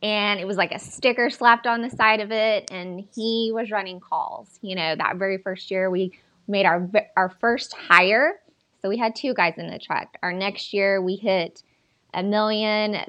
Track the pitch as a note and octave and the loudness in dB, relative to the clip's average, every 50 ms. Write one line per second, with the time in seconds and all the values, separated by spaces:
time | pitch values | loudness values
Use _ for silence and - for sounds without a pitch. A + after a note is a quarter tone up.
0 | G#3 G#3+ G#3+ G#3 G#3 G#3 G#3 F#3+ F3+ F#3+ G3 F#3 F3 F3+ - G3+ - - - - | -4 -2 0 0 2 0 0 0 -2 -4 0 0 0 -2 -2 -10 -10 -14 -10 0
1 | - B3 A#3+ B3 A#3+ - - - A3+ A#3+ A#3 A#3 - A#3+ A#3 A#3 A#3 B3+ - - | 0 0 2 2 0 0 0 4 6 6 6 6 4 -2 -2 -2 -2 -6 -2 2
2 | A3 A3 A3 G#3+ G#3 G#3 A3 A3 A3 A3 G#3+ G3 - - F#3+ F3+ F3+ F#3 F3 F#3 | 4 4 4 2 0 -2 0 0 2 2 2 0 -2 -6 -10 -10 -10 -10 -10 -12
3 | G3+ _ - A3+ A3 A3+ A3+ A3+ A3+ A3+ A3 A3+ A#3 G#3 G#3+ G3+ F#3+ F#3 F#3 F3+ | -14 _ -10 -6 -4 -2 0 0 0 -2 -2 -4 -4 -2 -4 -4 -4 -6 -12 -14
4 | - - E3 D#3+ - - - - - _ _ - - F#3+ F#3 F#3 D#3+ D#3+ D#3 - | -8 -6 -4 -4 -4 -4 -8 -12 -16 _ _ -16 -12 -8 -6 -4 -2 -2 -2 0
5 | - - - F3+ G3 G3 F#3+ F#3 - G3 F#3 F#3 - - F#3+ F#3 F#3 F#3+ F#3 F#3 | -2 -2 0 0 -2 -2 -2 -4 -4 -8 -8 -8 -8 -4 -2 0 0 0 0 0
6 | F#3 F#3 - _ _ _ _ _ - - G3+ G3 F#3+ E3+ E3 F3 F3+ F3+ G#3 G#3 | -2 -2 -4 _ _ _ _ _ -6 -2 0 4 4 4 4 2 0 2 0 0
7 | - - - F#3 F#3 F3+ - - - A#3 A#3 - - - - - - - F3 F3+ | 0 2 0 0 0 0 -2 -2 0 0 0 0 -4 -10 -14 -8 4 6 6 8
8 | F#3 F#3+ G#3+ A#3+ C#4+ E4 G4+ - _ _ _ _ _ _ _ - - G3 G3+ A#3+ | 8 6 4 4 4 2 0 -4 _ _ _ _ _ _ _ -6 -4 -4 -2 0
9 | A#3 A3+ A3+ - - C4 B3+ - F3 E3 E3+ E3+ E3+ E3 F3 - - - D#3 - | -2 -2 -2 -2 -4 -2 0 2 2 0 0 -4 -10 -10 -10 -12 -6 -4 -4 -4
10 | - - - - - F3+ F3 F#3 F#3+ G3+ G3+ - - - - G3+ G3 G3 G3 G3 | -4 -8 -12 -6 -6 -4 -4 -2 -4 -4 -4 -6 -10 -4 -2 0 2 2 2 2
11 | F3+ F#3 G3 G3 G#3+ G3+ F#3+ F#3 E3 - _ - _ _ _ _ _ _ _ _ | 0 -2 -4 -2 0 0 2 2 0 -2 _ -18 _ _ _ _ _ _ _ _
12 | _ - - F#3 F#3 G3+ G#3 G#3+ G#3+ G#3+ G#3+ G#3+ A3 G#3+ G#3+ G#3+ G#3+ G#3+ G#3 E3 | _ -8 -6 -4 -2 0 2 2 2 0 0 0 0 0 0 0 0 -2 -2 -6
13 | - | -6